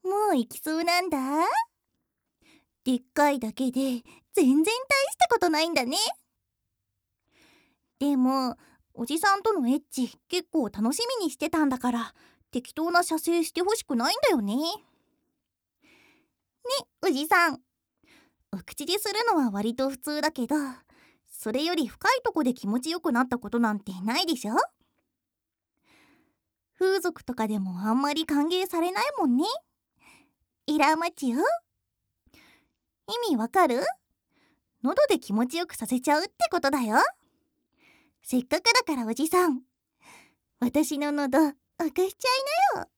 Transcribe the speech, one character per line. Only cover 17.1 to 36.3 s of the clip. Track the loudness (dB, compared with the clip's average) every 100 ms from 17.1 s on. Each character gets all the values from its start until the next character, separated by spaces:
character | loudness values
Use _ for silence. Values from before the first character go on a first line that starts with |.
| 0 2
さ | 4 4
ん。 | 0 _ _ _ _ _ _ _ _ _
お | -16
口 | -14 -10 -4
で | -4
す | -2
る | -2 0
の | 2
は | 0
割 | 0 -4 -2
と | -4
普 | -4
通 | -6 -2
だ | -4
け | -4 -2
ど、 | -2 -4 -12 _ _ _ _ _
そ | -10 -6
れ | -2
よ | -2
り | -2 -4
深 | 0 0
い | 2
と | 0
こ | 0
で | 0
気 | 0 -4
持 | -4
ち | -4
よ | -4
く | 0
な | 0
っ | 0
た | -2
こ | -2
と | 0
な | 0
ん | -2
て | -8 -8
な | -4 -2
い | -2
で | -2
し | 0
ょ？ | 0 -2 _ _ _ _ _ _ _ _ _ _ _ _ _ _ _ _ _ _ _ _ _
風 | 0 2
俗 | -2 -6
と | -12 -4
か | -2
で | -2
も | -4 -4
あ | 0
ん | 0
ま | 0
り | -2 0
歓 | 0 2
迎 | 0 -2
さ | -2
れ | -2
な | -2
い | -4 0
も | 2
ん | 2
ね。 | 0 -4 _ _ _ _ _ _ _ _ _ _ -2
イ | 2
ラ | 4 2
マ | -2
チ | -4 -2
よ。 | 0 0 -2 _ _ _ _ _ _ _ _ _ _ _ _ _ _ -10
意 | -4 -2
味 | 0
わ | 0
か | 2 2
る？ | 2 -2 -6 _ _ _ _ _ _ _ _
喉 | -2 2 4
で | 2
気 | 0
持 | -2 0
ち | -4
よ | -6
く | -8
さ | -4
せ | -2
ち | 2
ゃ | 0
う |
っ |
て | 0